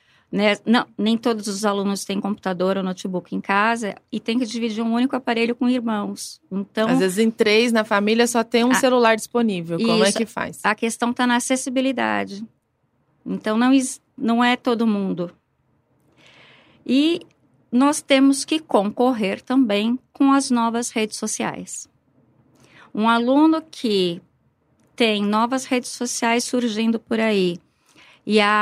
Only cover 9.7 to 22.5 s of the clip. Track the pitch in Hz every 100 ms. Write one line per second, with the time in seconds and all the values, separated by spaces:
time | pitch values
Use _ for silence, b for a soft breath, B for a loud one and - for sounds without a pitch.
9.7 | 170 226 226 202 202 220 - - - 196
10.7 | 214 226 - 240 240 247 240 - 254 277
11.7 | 254 262 247 220 208 196 196 220 _ _
12.7 | _ _ _ _ _ - 185 220 220 247
13.7 | 269 254 - _ - 220 233 240 247 262
14.7 | 233 226 202 190 175 175 - _ _ _
15.7 | _ _ _ _ b b b b b b
16.7 | b - 254 311 339 - _ _ _ _
17.7 | 240 285 302 - 269 277 277 - 311 -
18.7 | 226 202 - 247 233 190 202 - 262 240
19.7 | 202 220 254 - - 269 277 269 240 226
20.7 | 226 240 233 214 - 214 - 208 - 185
21.7 | - - _ _ _ _ _ _